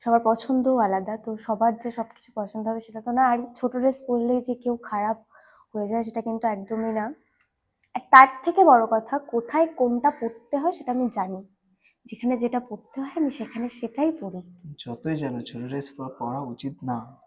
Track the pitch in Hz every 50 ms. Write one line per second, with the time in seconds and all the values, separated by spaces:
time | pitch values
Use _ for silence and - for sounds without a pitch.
0 | - 240 233 233 233 220 226 226 - - 262 254 240 262 262 247 220 190 190 190
1 | 190 202 220 220 - 233 220 214 - - 220 202 226 233 226 226 - 240 226 233
2 | 226 - - - - - - 220 202 196 - 220 214 220 226 226 226 - 220 220
3 | 214 240 240 254 262 247 240 240 247 - - - 254 247 254 254 247 269 254 -
4 | - - 247 240 233 233 247 - 254 254 240 247 - 247 240 233 - - 214 208
5 | 208 214 226 220 - _ _ - - - - _ _ _ - 214 208 202 220 233
6 | 226 220 - 233 220 233 226 226 233 226 208 196 196 - 226 220 226 226 220 220
7 | 208 240 311 - _ _ _ _ _ _ _ _ _ _ _ _ _ _ - -
8 | - - 277 262 262 262 - - - 339 339 392 370 320 254 233 226 220 226 220
9 | 220 - 269 294 285 - - 233 233 - - 311 330 320 320 - 254 240 240 240
10 | 247 294 294 - 233 226 - - - _ - - 302 349 - - - 254 247 254
11 | 254 220 - 208 185 196 190 185 196 - _ _ _ _ _ _ _ _ _ _
12 | - - 214 - 240 247 254 226 240 233 247 240 240 - 208 208 - _ - 269
13 | 269 285 - 339 302 269 - - 214 - - 226 240 240 - - 233 220 - 277
14 | 302 320 320 302 196 190 180 180 175 - - - - 151 143 - - 123 117 117
15 | - 156 160 147 147 131 123 120 120 - - 117 123 123 139 139 139 - - 143
16 | 135 127 - - 123 120 127 139 139 123 117 - - 135 135 - - 131 120 117
17 | 113 120 - - _